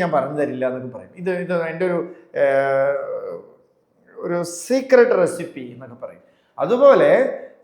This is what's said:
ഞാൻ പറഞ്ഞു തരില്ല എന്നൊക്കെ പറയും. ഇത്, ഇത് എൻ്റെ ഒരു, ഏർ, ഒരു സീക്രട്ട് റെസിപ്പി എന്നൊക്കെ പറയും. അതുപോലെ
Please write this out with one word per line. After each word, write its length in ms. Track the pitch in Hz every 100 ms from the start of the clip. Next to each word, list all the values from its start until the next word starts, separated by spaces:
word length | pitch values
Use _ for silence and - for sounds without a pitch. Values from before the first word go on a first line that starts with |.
ഞാൻ 80 | 175 151
പറഞ്ഞു 220 | 131 147
തരില്ല 220 | 135 127 127
എന്നൊക്കെ 200 | 127 127 107
പറയും. 160 | 92 185
ഇത്, 100 | 185 175
ഇത് 100 | 175 175 165
എൻ്റെ 140 | 165 185
ഒരു, 100 | 175 170 - _ -
ഏർ, 520 | 139 135 139 135 139 139 139 110 95 87 104 _ _ _ _ _ _ - 180
ഒരു 120 | 175 170 -
സീക്രട്ട് 540 | - 262 262 254 226 190
റെസിപ്പി 420 | 170 - 165 - 123
എന്നൊക്കെ 240 | 123 127 123
പറയും. 200 | 104 87 _ _ _ -
അതുപോലെ 480 | 151 247 277 214 147 208 269 - - -